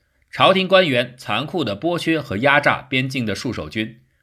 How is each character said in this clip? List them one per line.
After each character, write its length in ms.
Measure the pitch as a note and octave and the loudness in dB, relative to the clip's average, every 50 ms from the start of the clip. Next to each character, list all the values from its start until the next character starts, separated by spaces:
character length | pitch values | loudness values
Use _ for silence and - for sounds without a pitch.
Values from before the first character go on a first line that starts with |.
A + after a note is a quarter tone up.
| _ _ _ _ _ _ | _ _ _ _ _ _
朝 240 | - - B2+ E3 F#3+ | 0 2 4 4 4
廷 120 | F#3+ F#3 | 2 2
官 220 | F3 F#3+ F#3 F#3 | 4 4 4 4
员 260 | D#3 B2+ A#2+ B2+ C3 - | 4 2 0 0 -2 -8
残 280 | - - - G#2 A2+ C#3+ | -12 -8 -6 -4 -4 -4
酷 160 | D3 - F3+ | -4 -4 -4
地 160 | D3 G#2+ G2+ | -4 -4 -4
剥 220 | G2 - E3+ F3 E3 | -4 -4 -2 -2 -2
削 220 | - E3 D#3+ D3+ | 0 0 0 -2
和 160 | - - F#2+ | -2 -4 -4
压 240 | G2+ B2 C#3 C#3 D3 | 0 2 4 4 4
榨 200 | D3 D3 A2 - | 4 2 0 0
边 280 | - - C3+ C3 C3 C3+ | -4 -2 -2 -2 -2 -2
境 160 | C3 C3+ A#2+ | -4 -4 -4
的 100 | G#2+ G2 | -4 -4
戍 160 | - - A#2+ | -4 -4 -6
守 160 | G#2 - D#2+ | -6 -6 -10
军， 320 | D#2 - G#2+ A2 A2 - - _ _ _ _ | -8 -6 -6 -6 -6 -8 -16 _ _ _ _